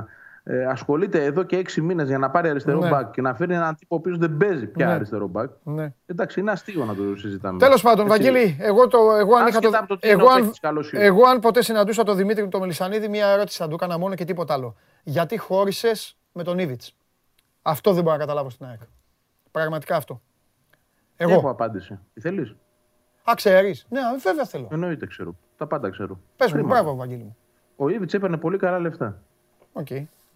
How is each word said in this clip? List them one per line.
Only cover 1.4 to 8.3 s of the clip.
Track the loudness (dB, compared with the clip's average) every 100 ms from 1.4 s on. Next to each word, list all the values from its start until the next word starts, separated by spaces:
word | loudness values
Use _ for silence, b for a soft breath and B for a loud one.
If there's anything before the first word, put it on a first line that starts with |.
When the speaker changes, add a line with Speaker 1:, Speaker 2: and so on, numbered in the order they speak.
Speaker 1:
και | -2 -4
έξι | -4 -4
μήνες | -2 -2 -2
για | 0
να | 0
πάρει | 0 0
αριστερό | 0 0 0
Speaker 2:
Ναι. | 2
Speaker 1:
μπακ | 0 -2
και | -4
να | -4
φέρει | -2 -2
έναν | -2 -2 -6
τύπο | _
ο | -6
οποίος | -4 -2
δεν | -2 0
παίζει | 0 0 -6
πια | -2 0
Speaker 2:
Ναι. |
Speaker 1:
αριστερό | 0 -2 -6 -6
μπακ, | -6 -8 -10
Speaker 2:
Ναι. | -10 -8 -8 -12 _
Speaker 1:
εντάξει, | -8 -6 -4
είναι | -4
αστείο | -4 -6 -6
να | -4
το | -4 -4 -4
συζητάμε. | -8 -8 -6 4
Speaker 2:
Τέλος | 6 6
πάντων, | 6 4 4
Speaker 1:
Έτσι. | 4
Speaker 2:
Βαγγέλη, | 4